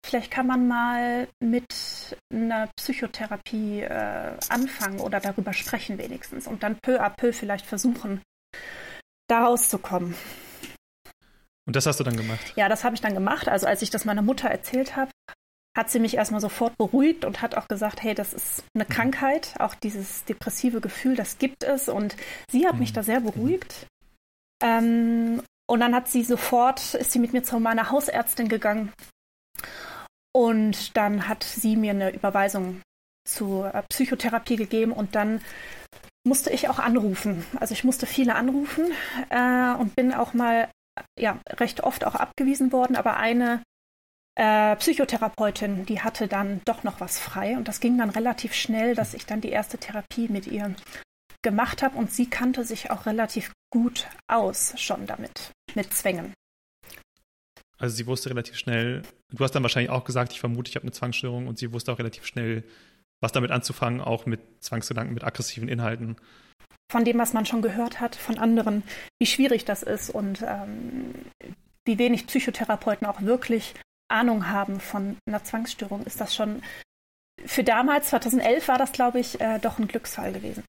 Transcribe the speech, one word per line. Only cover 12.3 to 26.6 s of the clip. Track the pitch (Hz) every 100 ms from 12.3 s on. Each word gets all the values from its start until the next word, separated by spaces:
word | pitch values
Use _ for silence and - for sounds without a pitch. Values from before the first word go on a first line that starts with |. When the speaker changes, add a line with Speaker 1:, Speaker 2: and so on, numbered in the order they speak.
| 113 - -
Speaker 1:
Ja, | 202
das | 220
hab | 247
ich | 233
dann | 220
gemacht. | 196 190 302 -
Also | - -
als | 202
ich | 214
das | 214
meiner | 220 208
Mutter | 208 269 240
erzählt | - - 254 262 -
hab, | 269 - - - _ _ _
hat | - -
sie | 240
mich | 226 -
erstmal | 214 214
sofort | 214 - 233 -
beruhigt | 208 262 294 330
und | - 196
hat | 233
auch | - -
gesagt, | 202 214 -
hey, | 220
das | 208 202
ist | - - - -
eine | 220
Speaker 2:
Mhm. | 214
Speaker 1:
Krankheit, | - 240 269 269 302 - -
auch | -
dieses | - 214 202 196 - -
depressive | 214 - - 254 226
Gefühl, | 208 - 254 247
das | 202 -
gibt | 269 269
es | - 277 269
und | 202 208 - - - -
sie | 254 359
hat | 311
mich | 247
Speaker 2:
Mhm. |
Speaker 1:
da | 226
sehr | 214 240
Speaker 2:
Mhm. |
Speaker 1:
beruhigt. | 226 214 247 370 - - - _ _ _ _ _ _ _
Ähm, | 233 226 233 233 233 233 233 233 - _ -
und | 233
dann | 240
hat | 247 247
sie | 254
sofort, | 233 240 - 247